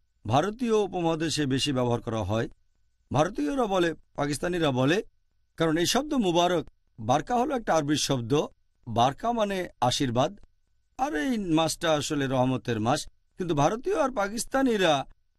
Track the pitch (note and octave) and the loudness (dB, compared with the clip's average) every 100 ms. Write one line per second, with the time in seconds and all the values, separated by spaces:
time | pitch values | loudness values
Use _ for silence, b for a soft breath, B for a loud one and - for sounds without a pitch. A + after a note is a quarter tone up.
0 | _ _ G#2 C3 F#3+ A3+ A#3 G#3+ G3 F3+ | _ _ -2 0 0 -2 0 2 0 0
1 | E3 D#3+ D#3+ C#3 C#3 C3+ D3 B2+ B2 A#2+ | 0 0 -2 -2 0 0 0 0 0 0
2 | A2+ A2 G2 A2 C#3+ - _ _ _ _ | -2 -4 -2 -2 -4 -8 _ _ _ _
3 | - C3 E3+ B3 D4 C4+ A3 F#3+ E3+ D#3 | -4 0 0 -2 -4 -2 0 2 0 -2
4 | - - C#3+ C#3+ F3+ F3 D3+ B2+ C3+ F#3+ | -10 -6 -4 -2 -4 0 0 2 2 2
5 | - _ _ _ _ - E3 D#3 E3 A#3+ | -2 _ _ _ _ -2 0 0 0 0
6 | D4+ C#4 F#3 E3+ F3 E3+ - _ _ - | 0 0 2 4 2 2 -4 _ _ -8
7 | A2 C#3+ - A#3+ B3 C4 G#3+ E3 C#3+ D3 | 0 0 0 0 0 -2 0 0 2 0
8 | - C3 A2+ C#3+ G#3+ _ _ _ A#2+ A2 | 0 -2 0 0 0 _ _ _ -4 2
9 | B2+ - E3+ A#3 G3+ F#3+ F3 - B2 - | 2 2 -2 0 0 -2 -6 -2 0 0
10 | C3+ A#2 D#3+ G#3 - _ _ _ _ - | 0 0 0 -2 -20 _ _ _ _ -6
11 | C#4+ D4+ C#4 A3+ F#3 D#3 D#3+ - E3 D3+ | -4 -2 -2 -2 0 2 2 0 0 0
12 | C#3 D3 C3+ C3 B2+ B2+ - A2 A2+ D#3 | 0 -2 0 0 0 0 -2 -2 0 -2
13 | - _ _ - E3+ D3 D#3 A3+ F#4 G#4 | -4 _ _ -8 -4 2 2 0 -2 -2
14 | C4 F#3 G3 A3+ - C4+ C4+ G#3+ F3 C#3 | -2 -2 -4 -6 -4 0 2 2 2 2
15 | - - _ | -2 -16 _